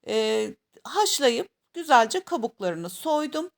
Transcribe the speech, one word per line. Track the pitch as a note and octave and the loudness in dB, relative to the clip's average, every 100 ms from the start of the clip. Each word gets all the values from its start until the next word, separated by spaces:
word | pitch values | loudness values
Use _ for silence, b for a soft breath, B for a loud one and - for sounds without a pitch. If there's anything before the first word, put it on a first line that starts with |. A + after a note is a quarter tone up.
| - | -2
Ee, | A3 A3 A3 G#3+ - _ _ | -2 0 0 -2 -8 _ _
haşlayıp | - F#4+ G#4+ - C4 A#3 - _ _ | -6 0 0 4 2 2 -4 _ _
güzelce | E4+ D#4+ B3+ A3 F#4 | -14 4 4 4 -2
kabuklarını | - E4 A3 _ F#3 E3 E3+ | -4 -4 -4 _ -6 -4 -8
soydum. | - D#4+ D4+ D4+ D4+ F4+ | -8 0 0 0 -4 -8